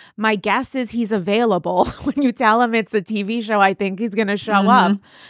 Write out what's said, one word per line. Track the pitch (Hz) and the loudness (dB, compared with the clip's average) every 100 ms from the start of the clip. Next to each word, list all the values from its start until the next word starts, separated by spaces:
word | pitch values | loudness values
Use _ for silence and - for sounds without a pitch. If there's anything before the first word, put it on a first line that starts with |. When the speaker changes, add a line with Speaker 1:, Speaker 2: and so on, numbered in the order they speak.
| - - | -20 -4
Speaker 1:
My | 220 214 | -2 -2
guess | 208 214 254 262 | 0 -2 -2 -6
is | 233 | -4
he's | 233 220 | -4 -2
available. | 214 175 208 240 180 170 180 - | -2 0 0 2 0 0 0 0
<laughs> | - | -2
When | 285 277 | -6 -2
you | 269 | -2
tell | 247 233 226 | 0 2 2
him | 247 | 2
it's | 226 - | 0 -2
a | 214 | -4
T | 170 214 | -4 -4
V | 196 233 | -4 -6
show, | 214 214 | -2 2
I | 196 | 2
think | 185 196 190 | 2 -4 -4
he's | 226 196 | -4 -2
gonna | 208 208 | -2 -2
show | - | 0
Speaker 2:
Mm-hmm. | 202 196 | 2 4
Speaker 1:
up. | 247 190 202 - - | 4 4 0 -6 -20